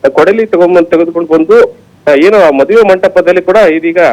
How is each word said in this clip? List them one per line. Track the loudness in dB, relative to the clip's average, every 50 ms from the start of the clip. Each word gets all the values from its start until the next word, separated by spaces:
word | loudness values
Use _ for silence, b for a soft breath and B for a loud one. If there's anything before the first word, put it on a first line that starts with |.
| -2 0
ಕೊಡಲಿ | 0 0 0 0 0 -2 -4
ತಗೊಂಬಂದ್, | -4 -2 -2 0 0 2 0 0
ತೆಗೆದುಕೊಂಡು | 0 0 -2 -2 -2 -4 -8 -4 -2
ಬಂದು, | -2 -2 0 2 2 2 2 0 -2 -14 _ _ _ _ _ -2
ಆ, | 0
ಏನು | 2 2 2 2
ಆ | 2 2 2
ಮದುವೆ | 2 0 -2 0 2 2
ಮಂಟಪದಲ್ಲಿ | 2 2 0 0 0 -2 -2 0 0 0 -2 0
ಕೂಡ | 0 0 2
ಇದೀಗ | 2 2 0 0 -2 -4 -4 -2 0 0 0